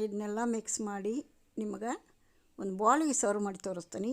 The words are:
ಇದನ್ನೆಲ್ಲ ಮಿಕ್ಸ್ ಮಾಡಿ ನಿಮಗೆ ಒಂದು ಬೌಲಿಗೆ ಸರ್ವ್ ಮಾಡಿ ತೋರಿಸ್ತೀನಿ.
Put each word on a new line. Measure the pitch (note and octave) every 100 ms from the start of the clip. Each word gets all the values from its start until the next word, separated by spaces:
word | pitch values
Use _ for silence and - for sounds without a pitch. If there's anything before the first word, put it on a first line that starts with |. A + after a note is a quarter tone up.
| G#3+
ಇದನ್ನೆಲ್ಲ | G3+ G#3 G#3 A#3+ A3+
ಮಿಕ್ಸ್ | G#3+ -
ಮಾಡಿ | G#3 G3+ G3 B3+ - _ _ -
ನಿಮಗೆ | G#3+ G3 A3 D#4+ - _ _ _ _ -
ಒಂದು | G3 F#3+
ಬೌಲಿಗೆ | G#3+ C#4+ D#4 B3
ಸರ್ವ್ | G#3 G#3 G3+
ಮಾಡಿ | F#3
ತೋರಿಸ್ತೀನಿ. | F#3+ F3+ - - G#3+